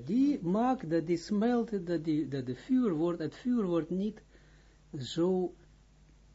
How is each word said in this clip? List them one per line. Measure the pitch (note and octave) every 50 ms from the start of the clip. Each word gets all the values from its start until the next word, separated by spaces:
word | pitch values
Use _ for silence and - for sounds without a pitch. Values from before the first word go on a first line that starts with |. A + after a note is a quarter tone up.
| A#2+
die | C3+ F#3+ B3 C4+ C#4+ C#4+ G#3+ -
maakt | E3 F#3 G#3 A#3 B3+ C4 B3 - D#3+
dat | E3 E3 D#3
die | D#3 F3
smelt, | E3 - - G#3 G3+ G#3 A#3+ B3 A#3+ A3+ A#3 A3 G3 F3
dat | E3+ F3 D#3+ D#3
die, | E3 D#3 D3 D#3+ C3
dat | C3+ C#3 B2+
de | B2 B2+
vuur | - - - C4 B3+ B3+ A3 E3+
wordt, | D3+ D#3+ F3 E3+ E3+
het | D#3+ - -
vuur | - - B3 B3 A#3+ G#3
wordt | F3+ F3 E3 D3+ -
niet | F3 F#3 G3 G#3+ G#3+ - - - - - - - - - - - - - - - - D#3
zo, | B2+ A#2 - D#3+ E3 F#3 F#3 F#3 F3+ F3 - - - - - - - - - - - - - - - - -